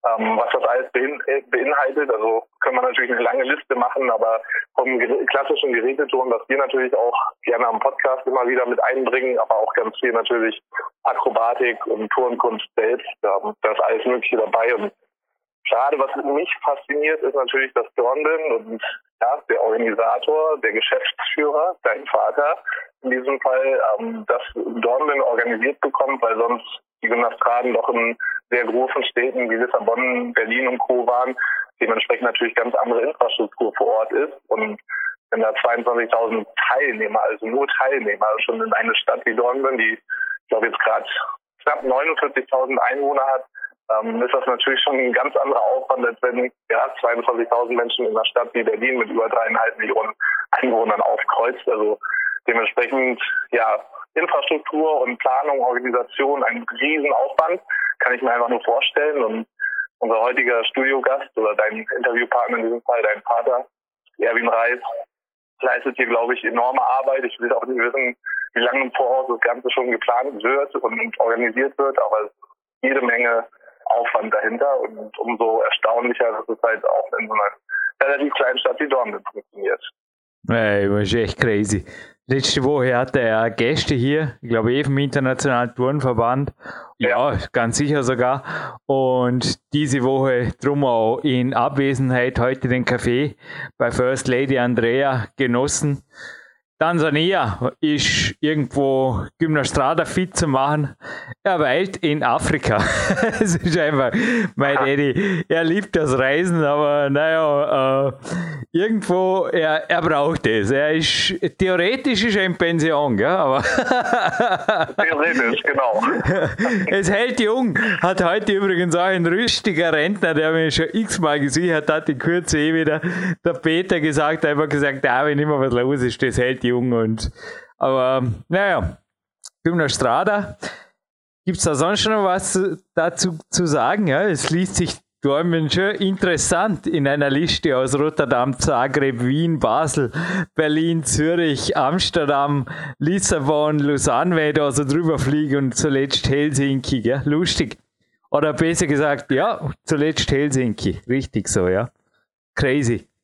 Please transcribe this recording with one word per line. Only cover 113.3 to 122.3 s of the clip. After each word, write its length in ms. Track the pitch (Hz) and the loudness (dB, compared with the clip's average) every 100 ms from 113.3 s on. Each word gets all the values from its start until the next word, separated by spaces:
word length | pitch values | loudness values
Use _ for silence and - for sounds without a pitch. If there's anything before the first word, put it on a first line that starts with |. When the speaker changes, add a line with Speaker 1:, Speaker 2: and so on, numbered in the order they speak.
| 185 147 131 | 2 2 2
Speaker 2:
<laughs> 1400 | - - 247 - - 240 - - 240 185 - 208 147 - | 2 0 2 0 2 0 0 4 4 6 2 0 0 0
Speaker 1:
Theoretisch, 640 | 165 151 160 131 117 - | 0 2 2 2 0 0
genau. 400 | - 139 127 107 - 233 - 190 156 | 0 0 2 2 0 0 0 0 0
Speaker 2:
<laughs> 400 | - 240 226 190 | -2 -2 0 0
Es 240 | 196 180 | 0 2
hält 280 | 202 247 247 | 2 0 0
jung. 380 | 214 240 247 151 - 180 | 2 2 0 0 0 0
Hat 220 | 175 185 | 0 2
heute 300 | 175 202 214 | 2 2 0
übrigens 420 | 196 196 180 180 170 | 0 2 2 2 2
auch 80 | |
ein 240 | 180 185 165 | 2 2 2
rüstiger 640 | 180 240 - 220 160 170 | 2 0 0 0 0 2
Rentner, 400 | 156 156 202 170 | 2 0 0 0
der 180 | 156 156 | 2 2
mich 220 | 160 160 | 2 0
schon 160 | 147 160 | 0 0
x-mal 480 | 208 214 - 160 147 | -2 -2 0 0 2
gesichert 520 | 143 139 175 160 151 | 0 0 0 0 0
hat, 180 | 156 156 | 0 0
in 80 | 135 | -2
Kürze 400 | 160 | 0